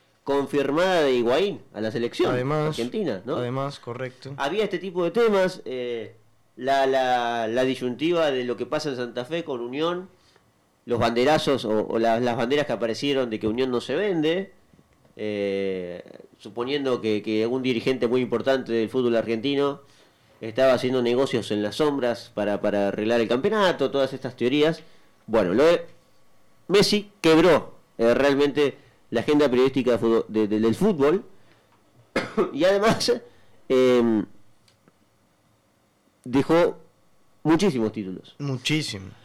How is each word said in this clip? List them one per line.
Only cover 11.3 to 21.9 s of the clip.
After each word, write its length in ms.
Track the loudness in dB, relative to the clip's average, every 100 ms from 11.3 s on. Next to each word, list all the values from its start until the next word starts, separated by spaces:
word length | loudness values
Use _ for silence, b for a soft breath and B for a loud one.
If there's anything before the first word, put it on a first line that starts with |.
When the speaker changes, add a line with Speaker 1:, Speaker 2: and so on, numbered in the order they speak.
| 2 0 -2 0
Speaker 1:
o, 220 | -2 0
o 100 | 0
la, 200 | 2 2
las 160 | 0 -2
banderas 280 | 0 0 -2
que 80 |
aparecieron 560 | -2 -4 -4 -2 -2 -2
de 100 | -4
que 80 | -4
Unión 240 | -2 -2
no 80 | -2
se 160 | -4 -4
vende, 580 | -2 0 0 -2 -6 -14 _ _ _ _ _ -10
eh, 880 | -6 -4 -2 -2 -4 -6 -8 -12 -16 -20 -20 _
suponiendo 600 | -14 -8 -4 -2 -2 -2
que, 200 | 0 -2
que 220 | 0 -2
algún 180 | 0 -2
dirigente 460 | -2 0 0 0 0
muy 140 | 0
importante 500 | 0 -2 0 -2 0
del 160 | -2 -2
fútbol 260 | 0 0 0
argentino 640 | -2 -4 -2 0 -2 -4 b b b b b b
estaba 320 | -8 2 4
haciendo 280 | 4 2 0
negocios 500 | 2 2 0 -2 -2
en 120 | -2
las 120 | -2 0
sombras 560 | 0